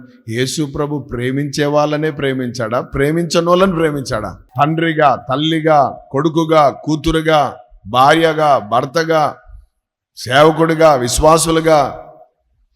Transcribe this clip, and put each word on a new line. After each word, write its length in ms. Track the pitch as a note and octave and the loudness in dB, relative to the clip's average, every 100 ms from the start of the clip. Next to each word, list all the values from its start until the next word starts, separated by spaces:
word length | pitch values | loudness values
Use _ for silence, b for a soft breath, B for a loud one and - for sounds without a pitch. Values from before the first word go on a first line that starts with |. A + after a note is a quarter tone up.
| - B - | -14 B -10
యేసు 400 | A2+ C3 - D3 | -4 -4 -4 -6
ప్రభు 240 | C#3+ D3 D3 | -4 -6 -6
ప్రేమించే 680 | A#2+ A#2+ B2 C3+ D3 C3+ D3 | -8 -8 -6 -4 -6 -4 0
వాళ్ళనే 440 | D3 D3 D3+ D#3 | 0 0 -2 -4
ప్రేమించాడా, 720 | D3 C#3 C3 B2 A#2 A2 A#2+ | -4 -4 -4 -6 -6 -4 -4
ప్రేమించని 680 | D#3+ C#3 C#3 D#3+ E3+ F3 E3+ | -4 -2 -2 -2 -2 -2 2
వాళ్ళని 260 | F3+ G3 | 2 2
ప్రేమించాడా? 680 | E3 D#3+ D3 A#2+ A2+ G#2 - _ B2+ | 0 -2 -2 -6 -8 -8 -14 _ -2
తండ్రిగా, 640 | D3 D#3+ E3 D#3 D3 A2+ - | 0 0 -2 2 2 0 -4
తల్లిగా, 680 | C3 D#3 D#3+ D#3 D3+ B2 - - | -4 -2 -2 2 2 2 -2 -8
కొడుకుగా, 600 | C3+ D#3+ D#3 D#3+ D#3+ C#3 | -2 -2 -2 2 4 2
కూతురుగా, 880 | G#2+ - D#3 E3 D#3+ D#3 D#3 C3 - - - F#2+ | 0 -6 -4 -2 -2 2 2 0 -4 -18 -20 -4
భార్యగా, 720 | B2 C3+ D#3+ E3 D#3 D3+ C3 | 2 4 4 2 2 2 2
భర్తగా, 760 | G#2 A#2 C3 E3 D#3+ D#3+ C#3+ - - - _ _ _ _ _ - | 0 -2 -2 -4 0 0 0 -4 -18 -20 _ _ _ _ _ -16
సేవకుడిగా, 800 | A2+ C3 D#3 D#3 E3 D#3+ D#3+ | -2 4 4 4 0 4 4
విశ్వాసులుగా, 1120 | C#3 A#2+ A2+ D3+ D#3+ D#3+ D#3+ D#3+ D3+ B2+ - - - _ _ _ _ _ | 4 0 2 4 4 2 0 2 2 2 -6 -18 -20 _ _ _ _ _